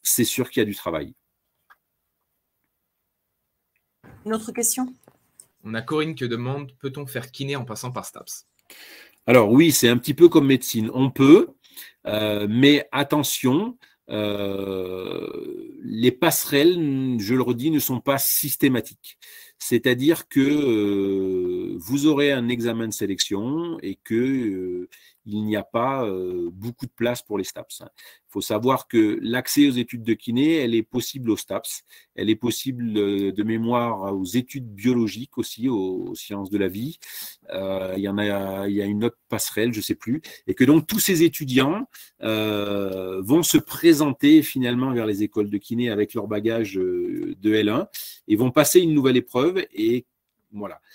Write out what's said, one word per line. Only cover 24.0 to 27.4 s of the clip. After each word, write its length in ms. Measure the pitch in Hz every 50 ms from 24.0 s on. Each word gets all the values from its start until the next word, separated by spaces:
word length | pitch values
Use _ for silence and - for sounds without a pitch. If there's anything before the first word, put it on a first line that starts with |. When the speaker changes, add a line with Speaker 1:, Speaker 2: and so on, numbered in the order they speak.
Speaker 1:
que, 120 | - - 113
euh, 720 | 113 123 135 135 131 117 104 95 92 92 90 90 90 90 - _ - _ _ _ _ _ 110
il 140 | 104 107 107
n'y 140 | 107 107 101
a 60 | 98
pas, 420 | - - 117 120 131 135 135 123
euh, 440 | 104 95 92 92 90 90 90 87 87 87
beaucoup 320 | 95 104 120 120 - -
de 60 | 123 _
place 260 | - 113 120 123 -
pour 160 | - - 104
les 60 | 98